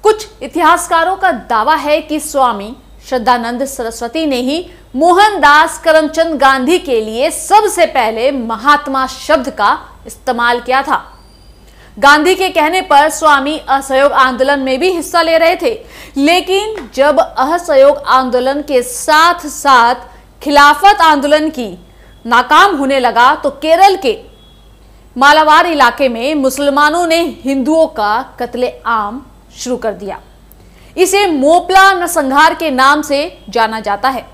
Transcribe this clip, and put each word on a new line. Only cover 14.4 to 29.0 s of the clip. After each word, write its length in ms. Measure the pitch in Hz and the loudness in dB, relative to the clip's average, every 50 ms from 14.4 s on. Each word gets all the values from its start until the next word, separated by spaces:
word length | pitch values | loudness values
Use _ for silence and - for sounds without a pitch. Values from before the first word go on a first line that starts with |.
| 262 269 285 277 | 0 0 0 -2
में 200 | 262 262 262 262 | -2 -4 -2 -2
भी 120 | 339 370 | -2 -2
हिस्सा 300 | 370 339 - - - 339 | -2 -4 -6 -2 -2 -2
ले 160 | 330 320 330 | 0 2 0
रहे 180 | 320 330 330 370 | 2 2 0 0
थे, 280 | 349 339 247 220 - - - - - - - - | 0 -4 -4 -6 -6 -14 -20 -20 -20 -20 -12 -4
लेकिन 720 | 277 277 311 349 370 - 370 381 392 415 427 440 392 269 208 - | -2 0 2 0 0 0 -2 -2 -2 -2 -4 -10 -12 -14 -12 -2
जब 240 | 254 277 294 285 254 | 0 0 2 2 0
असहयोग 800 | - - - - 262 285 330 349 339 - 294 262 269 285 294 | 0 -2 -2 -4 -2 -2 -2 -4 -2 0 4 6 6 4 4
आंदोलन 640 | 285 - - 240 262 262 254 233 254 254 262 277 294 | 0 -2 0 0 0 0 0 -2 -2 -2 -2 -4 -4
के 200 | 285 - 285 247 | -6 -2 -2 -2
साथ-साथ 1120 | 240 - - - - - 302 311 320 349 349 349 - 294 - - - 285 269 247 233 233 254 247 - - - - _ _ _ _ - | -2 -4 -10 -8 -2 0 2 4 4 2 0 -2 -8 -14 -14 -4 0 2 4 4 4 2 0 -2 -8 -20 -20 -20 _ _ _ _ -6
खिलाफत 580 | 294 285 285 285 294 294 294 - 403 415 - | 0 4 6 6 6 4 6 4 4 4 6
आंदोलन 480 | 339 320 302 285 262 285 302 311 311 311 | 4 2 2 2 2 0 0 0 0 -4
की 360 | - 254 240 202 175 - - _ _ - - - - _ _ | -6 -6 -10 -10 -10 -16 -20 _ _ -20 -20 -20 -20 _ _
नाकाम 500 | 233 240 233 247 247 302 320 381 403 370 | 0 2 2 2 4 4 4 4 4 2
होने 240 | 269 277 262 277 269 | -2 -2 0 0 0
लगा 360 | 247 233 208 226 240 262 302 | 0 0 2 4 4 4 2
तो 140 | 311 311 285 | 0 -4 -6
केरल 460 | 277 - - 311 320 339 381 403 381 | -6 -4 0 0 4 4 4 4 2
के 240 | 381 - 254 208 - - - - _ _ _ _ _ _ - - _ _ - - _ _ - _ | 2 -2 -4 -4 -4 -10 -20 -20 _ _ _ _ _ _ -20 -20 _ _ -20 -20 _ _ -16 _
मालाबार 480 | 247 269 285 302 311 311 302 302 330 349 | 2 4 4 4 4 4 4 4 4 4
इलाके 440 | 349 330 294 254 240 240 - 285 254 | 2 2 2 2 0 2 0 -2 -2
में 260 | 233 226 240 285 311 | -2 -4 -4 -4 -2
मुसलमानों 720 | 294 262 269 269 277 285 285 277 285 294 302 311 349 349 | 0 -2 -2 -2 -2 -2 -2 0 2 0 2 0 0 0
ने 140 | 330 320 339 | 0 0 0
हिंदुओं 680 | 349 302 220 - - 262 277 269 247 294 320 320 320 | 0 -4 -6 -8 -6 -4 -4 -2 -2 0 2 2 0
का 380 | 311 - - 208 208 214 240 262 254 - - | 0 -2 -4 -4 -2 -2 -4 -6 -10 -10 -10
कत्लेआम 880 | 247 240 247 240 247 226 - - - 226 233 220 | -10 -8 -4 -6 -6 -6 -6 -8 -6 -4 -4 -4